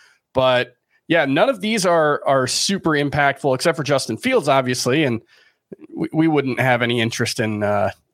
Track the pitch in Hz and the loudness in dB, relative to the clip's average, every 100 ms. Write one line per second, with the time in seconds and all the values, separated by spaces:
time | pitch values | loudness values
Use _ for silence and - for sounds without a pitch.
0 | _ _ _ 131 131 123 123 _ _ _ | _ _ _ 0 2 2 -2 _ _ _
1 | - 165 139 143 240 220 214 226 180 170 | -2 0 2 2 2 0 -2 0 2 2
2 | 151 147 - 135 127 - - 196 165 147 | 2 0 0 0 0 -2 -2 -2 0 0
3 | 143 143 143 135 143 131 170 160 139 139 | 0 0 0 0 -2 0 0 -2 0 -2
4 | - 113 254 254 147 135 127 123 123 147 | -2 -6 -2 0 2 0 0 -2 0 0
5 | 139 113 _ _ _ _ - - - - | 0 -2 _ _ _ _ -20 -20 -16 -10
6 | 165 156 160 147 131 120 127 120 120 120 | -4 0 2 2 0 0 2 2 2 0
7 | 113 - 113 - 110 104 104 104 98 - | -2 -2 -6 -4 -4 -2 -2 0 -2 -6
8 | _ | _